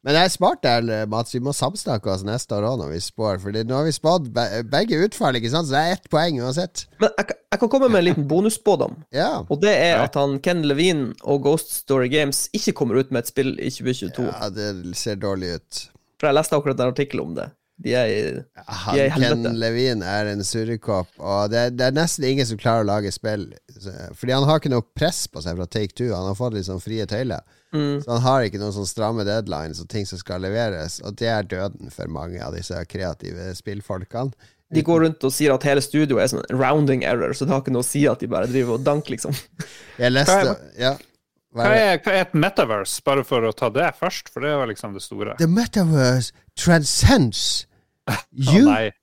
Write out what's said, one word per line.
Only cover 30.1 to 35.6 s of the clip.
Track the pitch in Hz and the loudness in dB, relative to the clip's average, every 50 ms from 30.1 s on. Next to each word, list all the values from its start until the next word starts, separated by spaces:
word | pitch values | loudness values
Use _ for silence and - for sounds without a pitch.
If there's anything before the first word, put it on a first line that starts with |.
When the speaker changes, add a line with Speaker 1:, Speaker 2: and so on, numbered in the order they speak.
| - 90 | -10 -14
Speaker 1:
skal | - - 92 90 92 | -10 -8 -8 -6 -4
leveres, | 95 101 113 117 113 98 82 78 85 - - - | -4 -2 -2 -2 -2 -4 -6 -8 -10 -10 -10 -12
og | - 101 - | -12 -8 -4
det | 117 113 113 | -4 -2 -2
er | 107 104 101 | -2 -4 -4
døden | 98 92 92 101 - - - 62 | -6 -6 -6 -6 -8 -10 -16 -18
for | - - - 82 80 | -12 -10 -10 -8 -8
mange | 73 76 87 92 87 - | -8 -8 -10 -10 -10 -10
av | - 87 | -10 -10
disse | 85 87 - 87 82 85 | -10 -10 -8 -8 -8 -8
kreative | - - 92 95 90 80 - - 92 87 87 90 92 92 90 | -8 -8 -8 -6 -6 -8 -8 -10 -12 -12 -10 -10 -12 -12 -12
spillfolkene. | - - 101 104 101 - 101 95 92 - - 117 127 139 117 _ _ _ _ _ _ _ | -10 -10 -10 -10 -8 -8 -10 -10 -10 -10 -8 -6 -6 -6 -8 _ _ _ _ _ _ _
Speaker 2:
De | - 156 151 | 0 0 2
går | 156 170 165 160 160 | 4 4 4 4 2
rundt | 156 - - | 2 0 -2
og | 135 131 | -2 0
sier | - 147 147 135 | 2 4 4 4
at | 131 | 4